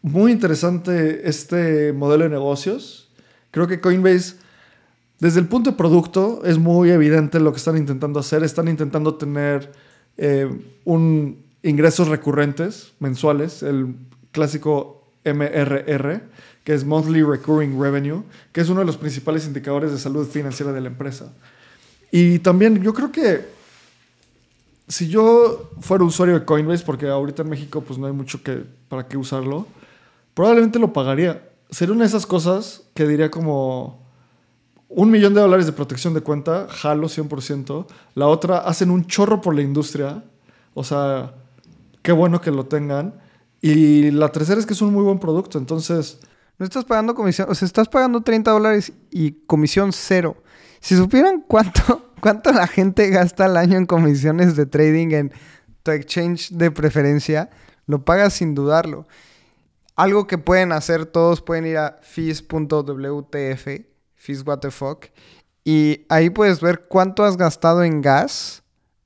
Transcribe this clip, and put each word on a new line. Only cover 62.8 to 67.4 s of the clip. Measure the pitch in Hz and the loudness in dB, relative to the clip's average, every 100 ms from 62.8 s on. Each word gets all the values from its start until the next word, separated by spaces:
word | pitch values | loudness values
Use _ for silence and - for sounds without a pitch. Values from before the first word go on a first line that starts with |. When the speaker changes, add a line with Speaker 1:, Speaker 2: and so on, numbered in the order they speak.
Speaker 2:
W | 143 135 139 147 147 | -4 -8 -8 -8 -10
T | 147 135 | -8 -6
F, | 131 - 139 226 _ _ | -8 -10 -14 -16 _ _
Fizz | _ - 139 135 | _ -12 -10 -8
What | 143 | -8
the | 139 | -8
Fuck, | - 135 147 - _ _ _ _ _ | -10 -10 -10 -18 _ _ _ _ _
y | - 156 151 151 _ | 0 2 2 0 _
ahí | 160 165 | 2 2
puedes | 208 208 175 | 2 2 2
ver | 165 170 _ | 0 -2 _
cuánto | 190 190 196 | 0 0 2
has | 208 | 0
gastado | 180 | 2